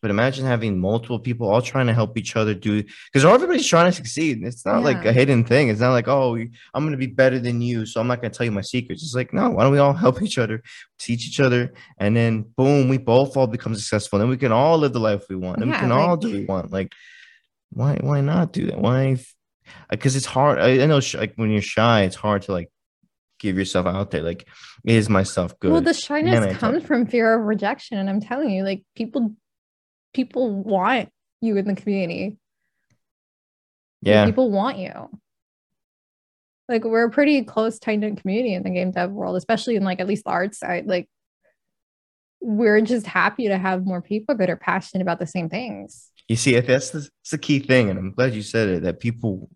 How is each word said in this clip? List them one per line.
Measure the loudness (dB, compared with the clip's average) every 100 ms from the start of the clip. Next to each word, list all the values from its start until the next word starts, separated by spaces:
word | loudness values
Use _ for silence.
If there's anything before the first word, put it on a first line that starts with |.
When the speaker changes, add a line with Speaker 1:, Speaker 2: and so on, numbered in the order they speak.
Speaker 1:
but | -2
imagine | 0 0 0 -2
having | -2 -2 -2
multiple | 0 -2 -4 -6
people | -6 -4 2
all | 2
trying | 2 0 2
to |
help | 2 0 -4
each | -4 -2
other | 0
do, | -2 -2 -2 -4 -12 -2
'cause | 4
everybody's | 6 6 4 0 2
trying | 4 4
to | 0
succeed. | -6 -4 -4 -4
It's | -8 -8 -2
not | 0
like | 0 0 2
Speaker 2:
Yeah. |
Speaker 1:
a |
hidden | 4 4 4 4
thing. | 4 4
It's | 2
not | 2
like, | 2 2
"Oh, | 0 0 -2 -6 -14 -10
I'm | -6 -4
gonna | -4
be | -2
better | 2 2 2
than | -2 -2
you, | -2 -4 -4
so | -2
I'm | -2
not | -2
gonna | -4
tell | -4 -4
you |
my | -4
secrets." | -4 -6 -6 -8
It's | -6 -6
like, | -4
no, | -2 0
why | 2
don't | 4
we | 4
all | 2
help | 4 2 2
each | -2 -2
other, | -2 -4 -10 -20 -20 -12
teach | -6 -6 -4
each | 2
other, | 2 2 0 -8 -18 -4
and | 0
then | 2 2 0 -4 0
boom, | 4 4 4
we | 2
both | 4 4 4 2
all | 0
become | -2 -6
successful, | -6 -2 -2 0 0
and |
then | 0
we | 0
can | 2
all | 4 4 4
live | 2
the | 0
life | 0 -2 -4
we | -8
want, | -6 -2
and | -2
Speaker 2:
Yeah, | 0
Speaker 1:
we |
can | 2
all | 2 2
Speaker 2:
like | 0
Speaker 1:
do | -2
what | -4
we | -4
want. | -4 -4
Like, | -6 -6 -10 -20 -20 -20 _ _ _ _
why, | -4 -2 0
why | -2 0
not | 0 0 0
do | -2 -6
that? | -2
Why? | 0 2 0
F-, | -2 -6 _ _ _ -20 -20 -10
uh, | -2
'cause | 0 0
it's | -2
hard. | 2 2 4
I, | 4 6
I | 4
know, | 4
sh-, | 0 -4
like, | -6 -2
when | 0
you're | 0
shy, | 0 2 4 4
it's | 2 -2
hard | -2 -2
to, | -2
like, | -6 -8 _ _ _ _ _ _ _
give | -4 -4
yourself | -2 -2 -2
out | -2 -4
there. | -4
Like, | -6 -8 -14 -20 -20 -8 2
is | 2 4
myself | 2 2 -2 -4 -2
good? | 0
Speaker 2:
Well, | 2
the | 2
Speaker 1:
Can | -2 -2 -2
Speaker 2:
shyness | 2 2
Speaker 1:
I | 2
talk | -2
Speaker 2:
comes | -2 -2
from | 0 0 0
fear | 2 2 2
of | 0
rejection. | -2 -4 -6 -8 -6
And | -4
I'm | -4
telling | -4 -4 -2
you, | -2
like, | -4 -6 _ -10
people, | -6 -4 -4 -6 _ _ _ _ _ _ _
people | -6 -4 -2 -2 -2
want | -2 0 2 0 -2 _ _ _
you | -2 0
in | -2
the | -4
community. | -4 -4 -4 -6 -8 -10 _ _ _ _ _ _ _ _ _ _ _ _ _ _ _ _
Like, | 4
Speaker 1:
Yeah. | 6 6
Speaker 2:
people | 4 2
want | 2 -2 -4
you. | -10 -12 -18 -20 _ _ _ _ _ _ _ _ _ _ _ _ _ _ -4
Like, | -4
we're | 0 2 2
a |
pretty | 2 4 2
close, | 0 -2 -2 -4
tight-knit | -4 -2 -4 -6
community | -4 -2 -2
in | -4
the | -4
game | -4 -2
dev | -2 -4
world, | -4 -6 -4
especially | -2 -2 -2 -2
in, |
like, | -2 -2
at | -4
least | -4
the | -4
art | -4 -4 -6
side. | -6 -6 -4
Like, | -4 -6 _ _ _ _ _ _ _ _ _ _ _ _ _
we're | -4 0 4 4
just | 2 -2 -2
happy | 0 0 0 -2
to | -2
have | 0 -2 -2
more | -6
people | -4 -4 -2 -2
that | -2
are | -2
passionate | -2 -4 -4 -4
about | -4 -4
the | -6
same | -6 -6
things. | -6 -10 -12 -16 -20 _ _ -4
Speaker 1:
You | 0
see, | 2 2
that's | 4 2 0
the, | -10
that's | -12 _ -10
the | -6
key | 0 0
thing. | 4 4 4
And | -2
I'm | -4
glad | -2 -2 -2
you |
said | -4 0 0
it, | 0
that | -2 -4
people, | -6 -4 -4 -6 -10